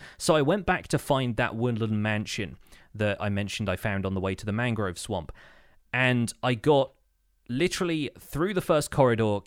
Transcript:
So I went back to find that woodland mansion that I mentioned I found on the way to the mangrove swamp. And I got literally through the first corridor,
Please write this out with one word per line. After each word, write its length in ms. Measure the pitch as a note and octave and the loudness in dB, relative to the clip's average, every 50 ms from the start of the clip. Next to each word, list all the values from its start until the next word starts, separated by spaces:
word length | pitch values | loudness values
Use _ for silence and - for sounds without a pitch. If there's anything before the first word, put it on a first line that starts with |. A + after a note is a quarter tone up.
| - - - - | -16 -20 -16 -8
So 180 | - - E3 | 2 4 4
I 60 | D#3 | 4
went 240 | D3 C#3 F3+ G#3 F3+ | 4 4 2 0 0
back 220 | - - - - - | -2 -2 -2 -2 -2
to 80 | - B2+ | -4 -2
find 380 | - - C#3+ C3 C3 B2 A2+ | 0 0 0 0 0 -2 0
that 200 | A2 B2 - - | 0 -2 -2 -2
woodland 460 | A2+ A#2 B2 A#2+ A2 A2+ A2 A2 G#2+ | -2 -2 -2 -2 0 -2 0 0 0
mansion 560 | G#2 G#2+ G#2+ G#2 G#2+ - - - G#2 D#2 C2 - - - - - - _ - | 0 0 0 -2 -4 -6 -6 -8 -8 -8 -10 -16 -20 -20 -20 -20 -20 _ -6
that 220 | G#2 G#2+ G#2 G2+ - | -2 0 0 0 0
I 80 | G2+ G#2 | -2 -2
mentioned 400 | G2+ G2 G#2 G2 - - A2 G2 | -2 -2 -2 -4 -4 -4 -2 -2
I 60 | F#2 | -2
found 280 | F2 - A2+ G2 G2 F#2+ | -2 -2 -2 -2 -2 -2
on 120 | F#2+ F#2+ | -2 -2
the 40 | F#2+ | -2
way 140 | F2+ F#2+ F#2+ | -2 -2 -4
to 120 | - - G#2+ | -4 -4 -4
the 40 | |
mangrove 460 | G#2 A2 A#2+ B2 A2+ G#2 G#2 F#2 F2 - | -2 -2 0 -2 0 -2 -2 -4 -4 -6
swamp. 340 | - - G#2 F#2 D#2 - - - - - - - - _ _ _ _ - - | -8 -6 -6 -6 -6 -8 -16 -20 -20 -20 -20 -20 -20 _ _ _ _ -8 -2
And 400 | B2+ C3 B2+ B2+ A#2+ A#2 A2 - - | 0 2 2 2 2 0 -2 -4 -4
I 140 | - B2+ B2+ | -2 -2 -2
got 360 | A2 - D3 D3+ C#3 C3 - _ _ _ _ _ _ _ _ _ _ _ - | 0 4 4 4 4 4 2 _ _ _ _ _ _ _ _ _ _ _ -8
literally 600 | A#2+ C3 E3+ F#3 - - F#3+ F3 E3 D#3+ C#3+ - - - | -4 -2 0 0 0 -2 -2 -2 -2 -2 -4 -6 -8 -12
through 340 | - - - C#3 E3 G3+ G#3 | -20 -10 -4 -2 -2 0 0
the 80 | F3+ | 0
first 300 | - - F3 D3+ C#3+ - | 2 4 4 4 4 2
corridor, 480 | - - C3+ B2 A#2 G#2+ A2+ G#2+ G#2 G2+ - | 4 6 6 6 6 4 2 2 2 0 -4